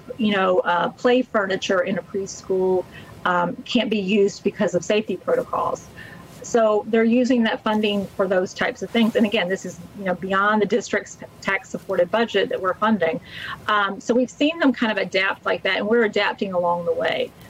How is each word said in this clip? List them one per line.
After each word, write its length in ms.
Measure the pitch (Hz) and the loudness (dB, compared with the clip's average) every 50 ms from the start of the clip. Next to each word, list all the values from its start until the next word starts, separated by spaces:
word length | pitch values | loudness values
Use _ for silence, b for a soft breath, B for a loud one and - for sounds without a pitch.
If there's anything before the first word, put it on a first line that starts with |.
| - - - - | -16 -14 -6 -2
you 140 | 226 208 | 0 0
know, 280 | 208 190 190 185 185 185 | 2 2 2 2 2 2
uh, 300 | - 180 175 170 175 - | 2 2 0 0 0 -2
play 320 | - - - 254 240 254 | -4 0 2 4 4 4
furniture 600 | 247 - - 220 196 190 190 190 - - 196 185 | 2 2 0 -2 0 0 -2 -2 0 0 2 2
in 160 | 175 190 190 180 | 2 0 -2 -4
a 40 | |
preschool, 840 | 165 - - 202 196 190 - - - - 190 185 185 185 185 180 180 B B B B B B - - | -6 -6 -6 -6 -6 -6 -10 -12 -6 -2 0 0 2 2 2 0 0 B B B B B B -6 -2
um, 300 | 180 180 180 175 175 175 - - | 0 0 0 0 -2 -4 -8 -8
can't 240 | - - 247 208 202 | -2 0 0 0 0
be 100 | 214 214 | -2 -2
used 440 | 196 185 214 208 196 202 - - - | 0 2 2 4 4 2 0 -2 -4
because 320 | 208 - - 214 180 175 | -4 -2 0 -2 0 0
of 80 | 175 170 | -2 0
safety 320 | - 214 214 220 - 196 175 | 0 0 0 0 -2 -6 -6
protocols. 720 | - - 170 156 - - - - - - - - - - B B B B B B B B - - - | -2 -2 0 0 -2 -2 -4 -4 -2 -4 -4 -6 -10 -16 B B B B B B B B -20 -18 -8
So 420 | - - 233 220 214 214 208 208 220 | -2 2 2 4 4 2 2 0 0
they're 160 | 214 226 226 | 2 2 4
using 400 | 233 226 254 254 233 269 240 226 | 4 4 4 4 4 4 4 2
that 180 | 220 208 - | 2 0 -2
funding 440 | - 220 214 214 214 208 202 202 196 190 | -2 -2 0 0 0 0 0 -2 -4 -4
for 200 | - - 202 185 | -2 -2 0 2
those 260 | 196 180 180 190 - | 2 0 0 -2 -2
types 280 | - 190 - - - | -4 -4 -4 -4 -6
of 80 | 196 185 | -8 -2
things. 260 | - 233 226 214 - | 0 2 2 2 4
And 100 | 247 233 | 2 2
again, 240 | 202 233 220 180 175 | 2 2 0 0 -2
this 160 | 190 190 - | -4 -4 -6
is, 140 | 180 170 - 175 - - 202 | -10 -12 -14 -16 -18 -14 -8
you 80 | 196 | -4
know, 100 | 185 180 | -4 -4
beyond 460 | 175 175 190 196 190 202 208 214 220 | -4 -2 -2 0 2 2 4 4 2
the 40 | 202 | 2
district's 520 | 185 226 240 190 - - 202 - - - - - - - - | 2 0 0 0 -2 -4 -4 -4 -6 -12 -20 -20 -20 -20 -8
tax 280 | - - 196 190 - - | -4 -4 -4 -4 -6 -8
supported 400 | - - - - - 180 175 175 | -12 -12 -6 -2 0 2 2 2
budget 380 | - 220 233 226 - 202 190 - | 2 0 0 0 2 0 0 0
that 120 | - - | -2 -2
we're 140 | 185 185 175 | -2 -2 -2
funding. 440 | - 208 220 220 196 170 165 160 175 B B B B B B B B - - | 0 2 2 2 2 2 0 -2 -4 B B B B B B B B -4 0
Um, 320 | 214 208 202 196 196 190 | 0 2 2 0 -2 -4
so 140 | - - 233 | -4 0 2
we've 160 | 247 254 233 | 2 2 0
seen 300 | - - 294 294 330 339 | 0 0 0 0 2 2
them 120 | 330 277 | 2 2
kind 200 | 240 - 247 220 | 2 2 0 -2
of 60 | 214 196 | 0 -2
adapt 480 | 190 185 - 190 190 196 - - - | -2 -2 0 0 0 0 -2 -4 -4
like 180 | 196 185 - - | -4 -2 -2 0
that, 140 | 196 190 190 | -2 -2 0
and 100 | 202 208 | 0 2
we're 180 | 233 240 233 | 2 4 2
adapting 480 | 208 - 202 202 - - - 226 196 185 | 2 2 0 0 0 -2 -4 -4 -2 -2
along 320 | 175 180 175 175 175 170 | 0 0 0 0 0 -2
the 80 | 170 165 | -2 -2
way. 380 | 165 160 160 - - - - - - - - | 0 -2 -2 -2 -2 -4 -6 -8 -14 -20 -20